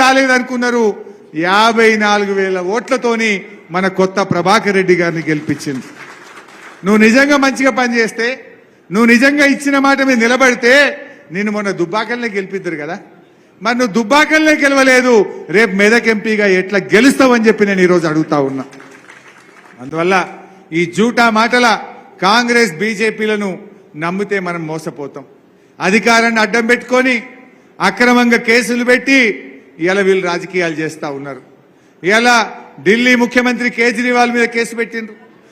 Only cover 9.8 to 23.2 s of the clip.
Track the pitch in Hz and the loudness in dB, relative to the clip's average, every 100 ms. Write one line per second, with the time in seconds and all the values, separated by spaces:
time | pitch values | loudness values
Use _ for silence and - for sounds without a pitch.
9.8 | 277 277 269 247 233 247 254 247 240 269 | 2 2 2 2 2 2 2 2 4 4
10.8 | 277 - - - - 170 208 208 202 165 | 2 -2 -14 -20 -12 -8 -6 -4 -4 -4
11.8 | 170 208 220 240 240 196 190 190 170 156 | -4 -4 -6 -6 -6 -6 -6 -8 -8 -8
12.8 | 147 185 - - _ _ _ _ 208 240 | -10 -12 -14 -20 _ _ _ _ -4 -2
13.8 | 247 185 214 285 302 311 311 302 277 277 | -2 -2 0 2 2 2 2 2 2 2
14.8 | 269 254 254 226 185 - - 180 226 190 | 4 4 4 4 2 -4 -2 0 2 2
15.8 | 208 233 226 214 220 214 208 185 190 202 | 2 4 2 -2 -2 -2 2 0 0 -4
16.8 | 156 202 262 - 262 240 220 214 202 190 | 2 4 4 4 2 4 2 2 0 2
17.8 | 180 180 165 156 156 147 135 135 127 - | 2 2 0 -2 0 -2 -2 -4 -10 -16
18.8 | - - - - - - - - - - | -20 -20 -20 -20 -20 -20 -20 -20 -20 -20
19.8 | 131 160 175 190 165 - - - - 160 | -10 -4 0 0 -2 -10 -20 -20 -8 -4
20.8 | 170 - 233 233 233 214 226 247 240 196 | -2 0 0 2 2 2 0 2 2 0
21.8 | - - - - 180 226 240 240 226 156 | -4 -18 -20 -4 0 2 2 2 2 0
22.8 | 214 202 220 - | -6 -2 -4 -2